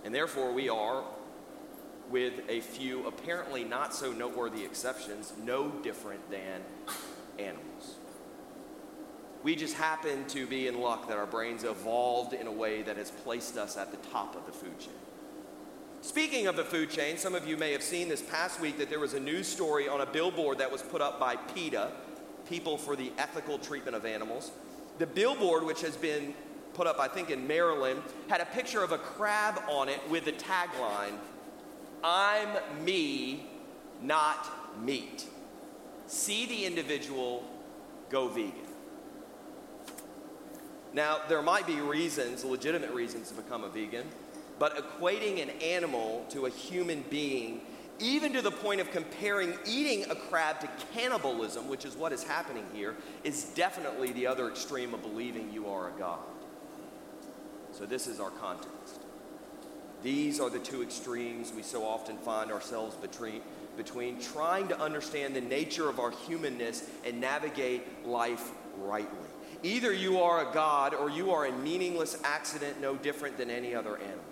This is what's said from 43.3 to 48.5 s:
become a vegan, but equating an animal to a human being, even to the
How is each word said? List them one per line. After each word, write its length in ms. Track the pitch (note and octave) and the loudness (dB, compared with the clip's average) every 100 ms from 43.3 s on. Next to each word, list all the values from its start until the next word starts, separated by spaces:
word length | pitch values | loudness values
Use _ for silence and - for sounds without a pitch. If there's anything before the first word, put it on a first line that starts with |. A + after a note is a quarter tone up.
| A2+ | -8
become 280 | G#2 A#2+ | -6 -4
a 60 | G2+ | -4
vegan, 400 | G#2 G#2+ A#2 D3 - - - - - | -4 -2 -4 -6 -10 -12 -12 -12 4
but 160 | D3 D3 | 4 4
equating 640 | C3+ - F3 G#3 G#3+ F#3+ | -6 2 4 4 2 2
an 100 | C#3 - | -2 -2
animal 640 | D#3+ F3+ E3+ B2+ A2 A2+ - | 2 2 2 2 0 -2 -2
to 180 | C#3+ C3 | 0 0
a 20 | |
human 540 | B2 - F3+ F3 D#3 C3+ | -2 -4 0 2 0 0
being, 520 | D3 D3 C3 A2+ A2+ - - - - | 0 2 2 0 -4 -8 -12 -12 -2
even 340 | A3 C#4+ D4 | 4 4 4
to 80 | B3 | 4
the 100 | A#3+ | 2